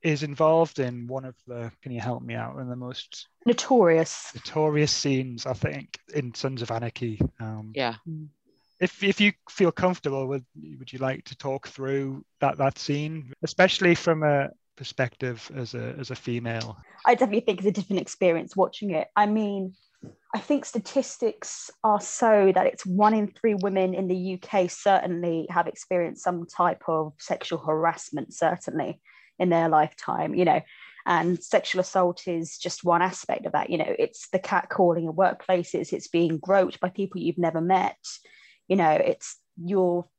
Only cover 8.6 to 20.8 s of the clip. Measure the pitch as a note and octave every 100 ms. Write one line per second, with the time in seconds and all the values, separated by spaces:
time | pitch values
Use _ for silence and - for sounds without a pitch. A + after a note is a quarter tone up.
8.6 | _ _ F3+ - G3+ G3 G#3 - - -
9.6 | F3+ - F#3 F3+ D3+ C3+ C3 C#3 B2+ D3+
10.6 | D#3 C#3+ B2+ B2+ C3+ C3 - - C#3+ C3+
11.6 | - - C3+ C#3 C3+ C3+ - _ C#3 C#3+
12.6 | C#3 - - C#3+ D3+ D#3+ B2+ C3+ E3 -
13.6 | F#3 - F3+ E3 - D#3+ D3+ C#3+ C3+ -
14.6 | _ _ C3 - B2+ _ B2+ A#2 - D3
15.6 | B2 B2 A2+ C3 B2+ A#2 - A#2+ A#2 A2+
16.6 | A2+ A2 - - - B3 B3+ G#3+ A#3 F#3+
17.6 | G3 G#3 F#3 F#3+ - - F#3 E3 - -
18.6 | F3+ - G#3 D#3+ - - G#3 G#3+ G#3 G3+
19.6 | F#3 F#3+ _ _ - - _ G#3+ - C#4+
20.6 | - A#3